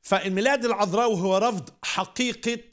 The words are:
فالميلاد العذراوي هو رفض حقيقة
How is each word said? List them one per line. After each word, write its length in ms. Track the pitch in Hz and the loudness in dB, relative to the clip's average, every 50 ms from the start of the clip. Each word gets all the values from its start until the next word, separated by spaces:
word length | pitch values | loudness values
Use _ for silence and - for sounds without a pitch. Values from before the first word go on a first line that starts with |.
فالميلاد 640 | _ - 196 190 170 196 185 190 214 262 285 269 226 | _ 0 0 0 0 -2 -2 0 2 2 2 2 2
العذراوي 560 | 233 233 196 208 190 165 214 240 240 220 175 | 0 0 0 0 0 2 2 2 2 2 0
هو 160 | 180 190 190 | 0 2 2
رفض 320 | 190 214 240 226 185 131 - _ _ - | 2 2 2 0 -2 -10 -12 _ _ -8
حقيقة 720 | - - - 190 - - - 254 247 226 - - 226 233 233 - - | -4 -4 -4 -4 -4 -2 -2 -2 -2 -2 -4 -4 -4 -4 -4 -8 -16